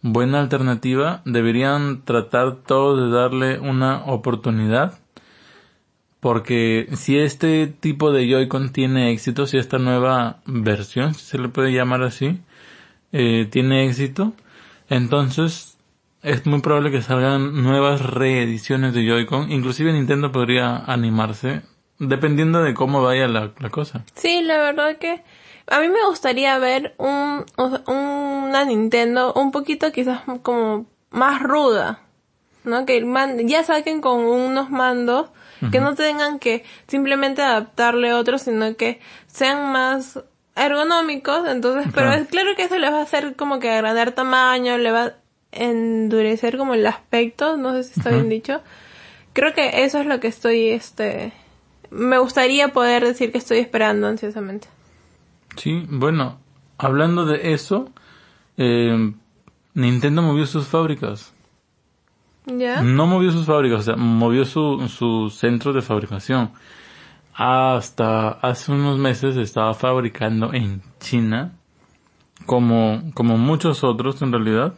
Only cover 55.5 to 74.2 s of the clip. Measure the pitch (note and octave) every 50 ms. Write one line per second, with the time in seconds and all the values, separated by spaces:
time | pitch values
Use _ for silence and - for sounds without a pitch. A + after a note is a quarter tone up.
55.5 | - - - D3 D#3 E3+ E3+ E3 D3 C3 B2+ D3+ D#3+ D#3+ C3+ B2 B2+ - _ _
56.5 | _ _ _ _ _ _ - C3+ C3+ C#3+ D#3 E3 F3 F3 E3+ D3+ D3+ - - E3+
57.5 | D#3 C#3+ - - G3+ G#3 C4+ C4 - - _ - - - _ _ _ _ _ _
58.5 | _ - C3 B2 A#2+ A#2+ A#2 A#2 A#2 A2+ A2+ G#2+ G#2+ - _ _ _ _ _ -
59.5 | _ _ _ _ _ - B2+ A#2+ B2 B2 A#2 D3 D3 E3 E3+ D#3+ C#3+ D3 D#3 C#3+
60.5 | - D#3+ C#3 - - E3 D#3+ D#3 D3 C3+ B2+ A2 G#2 G#2 - - _ _ _ _
61.5 | _ _ _ _ _ _ _ _ _ _ _ _ _ _ _ _ _ _ _ -
62.5 | B3+ B3 B3+ A#3+ B3 - A#2+ B2 B2+ C#3 D#3 E3+ F#3 F#3 F3+ F3+ E3 E3 D#3+ D#3
63.5 | D#3 D3+ C#3 B2+ A#2 G#2+ G#2 A2+ A2 A2+ A#2+ A#2 A#2 A2+ A#2 A#2 A#2+ C3 C3+ C3
64.5 | - D#3+ D3+ D3 C#3 C3+ C3 A#2 - - B2 A#2 A2+ A2+ A2 G#2+ G#2 - - A#2+
65.5 | A#2+ A#2 A2+ C#3 C#3 C3+ B2 - A2 G#2 G#2 G2+ G2+ G2 - - C3 B2+ A#2+ A2
66.5 | - - - - - - - - - - - - - _ _ _ _ - - B2
67.5 | B2+ C3 C3 C3 C3 A#2+ G#2+ - - - A#2 A2 A2+ A2 A2 A2 A2+ - - B2+
68.5 | B2 - - - C#3+ C#3+ C#3+ C#3+ C#3 C3+ C#3 C3+ B2 G#2+ C3 C3+ C3 B2+ A2+ G2+
69.5 | - B2 A2 A2 A2 - - B2+ B2+ C3 B2 A#2 - - A2+ A2 A2+ A2 A2 A2+
70.5 | - B2+ A#2 G2 G2 F#2+ F#2 - - _ - - - A#2+ A2+ G#2+ A2 A#2 C#3+ F3
71.5 | F3+ - _ _ _ _ _ _ _ _ _ _ _ _ _ _ _ _ - -
72.5 | C3 B2 A#2+ A#2 A#2 A2+ A2+ A2 G#2+ A2 D3+ E3 C#3 - A#2+ A#2 A2+ A2+ A#2 C#3
73.5 | D#3+ D3 - E3+ D3 - - C3 A#2 A2 B2 C3+ C3+ C3